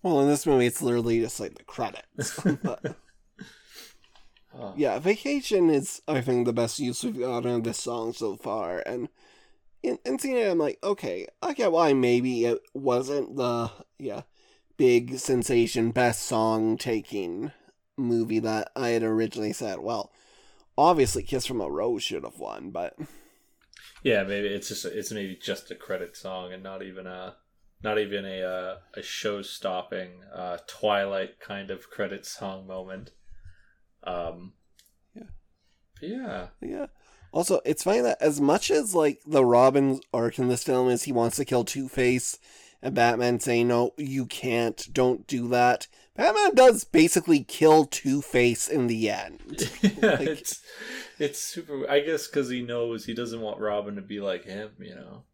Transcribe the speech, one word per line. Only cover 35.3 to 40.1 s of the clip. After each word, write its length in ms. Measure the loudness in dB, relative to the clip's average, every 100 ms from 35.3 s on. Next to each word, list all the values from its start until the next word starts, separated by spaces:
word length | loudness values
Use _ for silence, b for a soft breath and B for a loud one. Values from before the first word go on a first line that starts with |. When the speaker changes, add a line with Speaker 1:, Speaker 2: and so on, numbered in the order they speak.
| -18 _ _ _ _ _ -16
Speaker 2:
but 100 | -12
yeah. 380 | -10 -8 -10 -12 _
Speaker 1:
Yeah. 240 | -12 -10 -10 _ b b b
Also, 260 | -4 0 0 0
it's 180 | -2
funny 160 | 2 2
that 220 | 2 2
as 180 | 0 4
much 320 | 4 4 2
as, 240 | 0 2 2
like, 240 | 2 0 2
the 160 | 4
Robin 560 | 8 8 8 6 2 0 -2